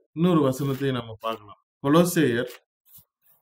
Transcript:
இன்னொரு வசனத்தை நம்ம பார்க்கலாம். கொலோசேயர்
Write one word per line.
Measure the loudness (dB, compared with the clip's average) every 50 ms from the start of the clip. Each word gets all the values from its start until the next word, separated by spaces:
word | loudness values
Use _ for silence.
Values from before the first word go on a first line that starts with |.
| _ _
இன்னொரு | _ 0 2 2 4 4
வசனத்தை | 2 2 0 -2 -4 -4 -4 -4 -4 -4
நம்ம | -4 -4 -8 -10 -14 -10
பார்க்கலாம். | -8 -8 -8 -8 -12 -20 -20 -20 _ _ _ _
கொலோசேயர் | 0 4 4 4 4 4 2 0 0 0 0 -2 -6 -8 -12 -18 _ _ _ _ _ _ -20 -20 _ _ _ _ _ _ _ _